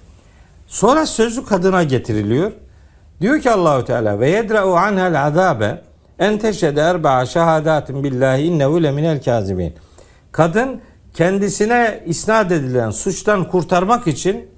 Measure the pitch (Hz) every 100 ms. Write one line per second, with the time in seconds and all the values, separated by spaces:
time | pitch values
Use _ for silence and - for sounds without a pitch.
0 | - - - - - - - - 202 311
1 | 311 - 233 233 254 190 190 185 160 123
2 | - 110 104 123 208 - - - - _
3 | - - 190 302 254 214 165 135 113 120
4 | 107 101 131 202 214 220 190 175 202 190
5 | 185 151 147 156 185 120 107 156 - _
6 | _ - 202 214 220 196 160 143 156 180
7 | 151 127 127 170 165 160 156 156 - 139
8 | 139 127 131 131 160 165 139 170 151 143
9 | 165 147 - 117 98 90 85 - - -
10 | - _ _ - 170 202 262 254 - -
11 | - - 170 196 202 - 214 240 226 208
12 | 175 165 - 220 190 170 131 127 113 -
13 | 196 - - 208 170 180 - 180 190 240
14 | 170 - 180 226 -